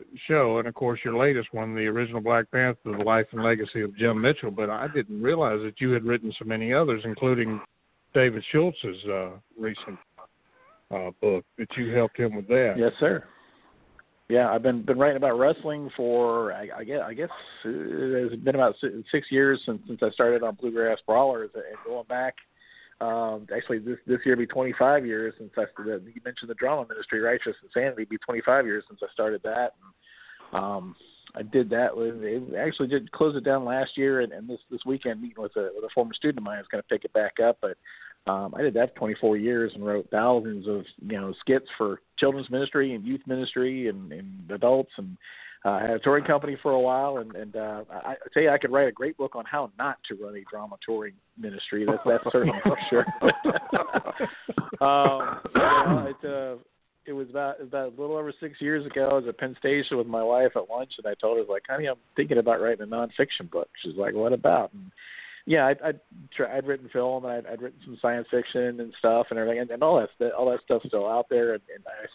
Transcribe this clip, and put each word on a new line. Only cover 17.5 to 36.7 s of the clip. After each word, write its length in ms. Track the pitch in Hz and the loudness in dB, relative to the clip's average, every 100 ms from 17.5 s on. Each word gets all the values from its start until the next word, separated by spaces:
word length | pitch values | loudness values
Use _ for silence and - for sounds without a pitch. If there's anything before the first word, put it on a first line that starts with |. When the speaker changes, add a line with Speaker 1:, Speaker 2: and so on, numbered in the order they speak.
| - 113 | -12 -6
Speaker 2:
uh, 40 | |
it's 640 | 127 78 - 131 131 120 113 | -6 -4 -4 -2 0 -2 -2
been 180 | 135 | 0
about 220 | 135 123 - | 4 4 4
si-, 240 | 131 113 - | -4 -6 -2
six 200 | 156 - | -2 2
years 280 | 135 139 135 - | 4 6 4 -2
since, 160 | 107 - | -6 -6
since 160 | 117 | -2
I 80 | 110 | 0
started 320 | - 117 120 | 4 4 4
on 100 | 113 104 | 0 -4
Bluegrass 380 | 123 117 113 107 - | -4 0 0 0 2
Brawlers, 420 | 113 135 117 107 110 | 4 4 2 -6 -10
and 80 | 95 107 | -12 -12
going 220 | 117 120 113 | -10 -8 -6
back, 300 | 123 127 - - _ _ - - - | -4 -4 -6 -14 _ _ -20 -18 -6
um, 460 | 113 113 113 107 107 107 | -4 -2 -2 -4 -6 -6
actually 240 | - 117 | -2 -4
this, 180 | 110 120 - | -4 -6 0
this 140 | 127 135 | 2 4
year 100 | 120 | 4
will 80 | |
be 20 | 117 | 2
twenty-five 600 | 131 127 - 131 147 120 | 0 -2 4 6 6 2
years 280 | 110 110 - | -2 -4 -6
since 140 | 107 - | -8 -4
I, 60 | 104 - | -4 -4
the, 240 | 104 101 101 | -6 -6 -8
you 60 | 117 123 | -14 -14
mentioned 240 | 123 117 | -12 -12
the 40 | 110 | -4
drama 300 | 127 151 117 | -2 0 -4
ministry, 320 | 110 - 110 | -10 -6 -2
Righteous 340 | 113 123 117 101 | 0 0 -2 -8
Insanity, 380 | - 120 135 117 | -6 -2 -2 -2
it'll 80 | 107 | -6
be 80 | 107 | -6
twenty-five 480 | - 117 - 135 120 | -6 -2 4 4 4
years 180 | 104 - | -2 -6
since 100 | 104 | -12
I 60 | 101 | -8
started 280 | - 107 104 | -2 -2 -2
that. 280 | 110 117 120 - _ _ _ - - - - | -4 -2 -2 -4 _ _ _ -20 -20 -20 -8
And, 100 | - | -6
um, 340 | 98 101 90 - - _ - | -4 -6 -8 -16 -20 _ -16
I 100 | - | -12
did 260 | 107 131 110 | 0 2 2
that 260 | 113 123 113 | 2 0 0
with, 260 | 117 117 | -4 -4
it 320 | 107 120 127 92 | -6 -6 -6 -4
actually 340 | 151 - 135 | -4 -2 -2
did 200 | 139 110 | -2 -2
close 240 | - 156 143 | 0 0 0
it 80 | 135 | 0
down 180 | 135 | 0
last 340 | 123 131 131 - | 0 -2 -2 0
year, 220 | 135 131 | 2 2
and, 140 | 117 | 0
and 160 | 92 117 | -4 -12
this, 100 | 120 - | -12 -10
this 120 | 120 131 | -8 -4
weekend 360 | 135 123 110 | -4 -4 -6
meeting 200 | 120 113 | -8 -10
with 140 | 104 110 | -6 -4
a, 160 | 95 | -4
with 120 | 101 110 | -6 -4
a 40 | - | 0
former 180 | 117 | 0
student 260 | - 151 131 | 0 -2 -2
of 40 | |
mine 160 | 104 104 | -6 -10
is 80 | |
gonna 140 | 101 | -8